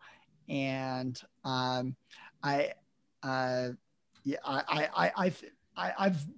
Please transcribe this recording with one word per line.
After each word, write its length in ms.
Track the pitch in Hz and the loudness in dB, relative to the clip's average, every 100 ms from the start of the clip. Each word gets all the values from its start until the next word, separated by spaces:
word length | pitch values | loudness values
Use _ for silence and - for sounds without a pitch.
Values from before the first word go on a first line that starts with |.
| - - _ _ - | -12 -20 _ _ -4
And, 720 | 139 135 131 131 127 127 123 - _ | -2 0 0 0 0 -2 -6 -12 _
um, 520 | 135 131 127 127 127 131 _ - - - | -2 0 2 2 0 -6 _ -20 -20 -4
I, 300 | 147 143 180 - _ _ _ _ | 2 2 2 -4 _ _ _ _
uh, 460 | 135 131 127 127 123 127 _ _ _ - | -2 0 2 0 0 -4 _ _ _ -6
yeah, 140 | 139 139 - | -4 -4 -2
I, 160 | 139 - 156 151 - | -2 0 0 2 4
I, 100 | 175 | 2
I, 60 | - 185 | 4 0
I, 80 | - - - _ - | 0 -8 -18 _ -4
I, 160 | 185 - | -4 2
I've 260 | 196 170 147 | 2 2 -2